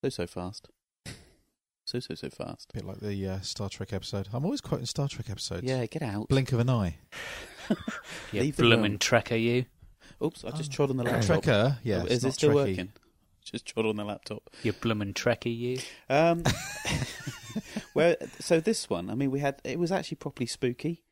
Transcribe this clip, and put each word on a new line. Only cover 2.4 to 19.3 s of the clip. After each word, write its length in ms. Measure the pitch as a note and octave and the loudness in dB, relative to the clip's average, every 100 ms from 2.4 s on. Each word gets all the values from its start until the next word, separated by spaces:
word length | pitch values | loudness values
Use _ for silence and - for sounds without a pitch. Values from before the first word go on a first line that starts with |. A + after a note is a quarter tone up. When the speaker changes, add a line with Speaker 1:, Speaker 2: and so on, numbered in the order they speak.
| - - - | -10 -10 -12
Speaker 2:
A 60 | A#2 | -12
bit 80 | G2+ | -10
like 140 | G2 | -8
the, 280 | G#2 G2 F#2+ | -6 -4 -4
uh, 120 | F#2+ | -4
Star 260 | F#2+ - G2+ | -6 -8 -8
Trek 240 | - G2 | -8 -6
episode. 340 | F#2+ - G2+ G2 | -6 -4 -6 -4
I'm 100 | A#2 D#3+ | -4 -4
always 140 | C#4+ | -4
quoting 240 | - D3 B2+ | -4 -4 -4
Star 220 | - C#3 | -4 -4
Trek 220 | - B2 | -4 -10
episodes. 340 | G2 - F2+ | -8 -6 -4
Speaker 1:
Yeah, 220 | B2+ C3 A#2 | -2 -2 -2
get 160 | - | -4
out. 240 | C3 G2+ G#2+ | -4 -4 0
Speaker 2:
Blink 240 | C3+ B2+ | 2 2
of 80 | A#2+ | 8
an 100 | A#2+ | 8
eye. 280 | B2 F#2 D#2+ - - - - - - - | 8 4 -2 -12 -12 -10 -10 -14 -16 -2
Speaker 3:
<laughs> 60 | G3+ - - - - - | -2 -2 -10 -10 -14 -6
You 80 | G#2+ | 0
Speaker 1:
Leave 140 | C3+ C#3+ | 0 6
the 80 | |
Speaker 3:
bloomin' 280 | A#2+ A2+ G#2+ | 8 8 6
Speaker 1:
room. 80 | G#2 | 2
Speaker 3:
Trekker, 420 | - A#2 - A#2 | 4 4 4 2
you. 240 | A#2 B2 B2+ _ - _ - - | 4 2 0 _ -20 _ -20 -4
Speaker 1:
Oops, 200 | D#3 - - | -4 -4 -10
I 60 | |
just 200 | D3 D3+ | -8 -6
Speaker 2:
Oh. 40 | C3+ | 0
Speaker 1:
trod 140 | C#3 | 0
on 60 | C3 | 0
the 60 | |
laptop. 400 | B2 A#2 G#2 - | 0 2 4 4
Speaker 2:
Trekker, 340 | - G#2 A#2+ C3+ | 4 4 4 2
yeah, 140 | A#2+ F#2+ | 0 -2
Speaker 1:
Oh, 80 | E2+ | 2
Speaker 2:
it's 60 | |
Speaker 1:
is 100 | B2 | 2
it 40 | C3 | 0
Speaker 2:
not 60 | |
Speaker 1:
still 160 | C3 D3+ | 4 4
Speaker 2:
Trekkie. 40 | C#3+ | 6
Speaker 1:
working? 360 | C3+ F#2+ F#2 - _ _ _ _ | 4 -2 -6 -12 _ _ _ _
Just 220 | - A#2 - | -10 -10 -6
trod 200 | - A2 | -2 0
on 100 | G#2 | 0
the 80 | G#2 | -4
laptop. 440 | G2+ - G#2+ - - | -8 -8 -12 -12 -4
Speaker 3:
You 80 | A2+ | -4
bloomin' 420 | G2+ A#2 G#2+ G2+ | -2 -2 0 -2
Trekkie, 440 | F#2+ - A#2 B2 A#2 | -2 0 0 -2 -4
you. 220 | A#2+ B2+ - - _ | -4 -4 -8 -16 _
Speaker 1:
Um, 340 | C3+ E3 E3+ E3+ | 4 4 4 0
<laughs> 1500 | - - - A5 - - - - - - - - - - | 0 -4 -8 -4 -2 -4 -8 -10 -12 -8 -10 -8 -10 -4
well, 220 | - E3+ - - - | 4 4 4 -2 -12
so 200 | - E3 | 2 2
this 300 | E3 A3+ - | 4 0 -2
one, 200 | F2+ F2+ | -4 -2
I 60 | G#2+ | -2
mean, 160 | C#3 | 0